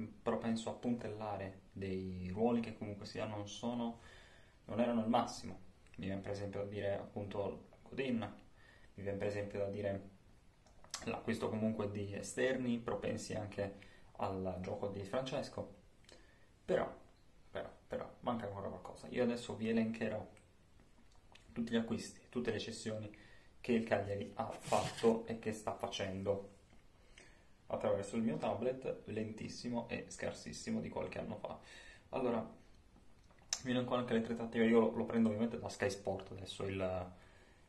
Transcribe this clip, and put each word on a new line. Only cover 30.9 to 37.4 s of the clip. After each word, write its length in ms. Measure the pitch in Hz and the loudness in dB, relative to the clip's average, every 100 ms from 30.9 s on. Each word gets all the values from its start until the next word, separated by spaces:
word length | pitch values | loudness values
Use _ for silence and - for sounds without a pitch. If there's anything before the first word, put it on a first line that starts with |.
| - 87 - | -4 -4 -4
anno 160 | - - | -6 -6
fa. 240 | - - - - - - - | -6 -8 -12 -18 -18 -18 -6
Allora, 380 | - 127 117 113 - - - - - - - - - - - | 0 2 2 0 -8 -20 -20 -20 -20 -20 -20 -20 -14 -6 -4
vi 80 | 131 | 0
elenco 240 | 123 120 123 | 2 4 2
anche 180 | 117 | 4
le 80 | 113 | 2
tre 140 | 113 113 | 2 -2
trattative. 300 | 113 117 113 | 0 6 8
Io 140 | 117 | 10
lo, 120 | 110 | 8
lo 140 | 113 110 | 6 2
prendo 220 | 117 113 | 6 6
ovviamente 320 | 104 117 110 | 6 2 0
da 100 | 101 | -6
Sky 200 | - 101 | 0 0
Sport 420 | - - 98 - | 2 -2 -2 -4
adesso, 340 | 98 95 - 98 | -10 -8 -4 -2
il, 460 | 95 92 92 90 - - - | 0 0 0 -4 -8 -20 -20